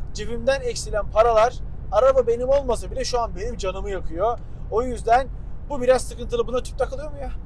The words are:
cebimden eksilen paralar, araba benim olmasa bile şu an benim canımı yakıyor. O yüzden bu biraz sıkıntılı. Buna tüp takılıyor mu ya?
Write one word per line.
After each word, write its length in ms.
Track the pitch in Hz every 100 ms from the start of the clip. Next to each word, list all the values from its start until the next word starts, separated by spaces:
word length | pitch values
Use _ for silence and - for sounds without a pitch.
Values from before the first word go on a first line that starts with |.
| -
cebimden 480 | - 214 233 233 277
eksilen 500 | 247 - 220 208 -
paralar, 420 | 208 233 226 233 - - - -
araba 360 | 208 262 269 233
benim 220 | 233 254
olmasa 420 | 277 262 214 -
bile 140 | 262 240
şu 160 | 240
an 140 | 226 175
benim 220 | 220 214
canımı 320 | 185 185 202
yakıyor. 500 | 185 - 160 220 233 - - -
O 120 | 196
yüzden 440 | 254 240 226 240 269 - - - -
bu 120 | 285
biraz 200 | 247 254
sıkıntılı. 460 | - 233 233 233 226
Buna 160 | 240
tüp 160 | - -
takılıyor 320 | 277 262 302
mu 60 | 277
ya? 140 | 269 -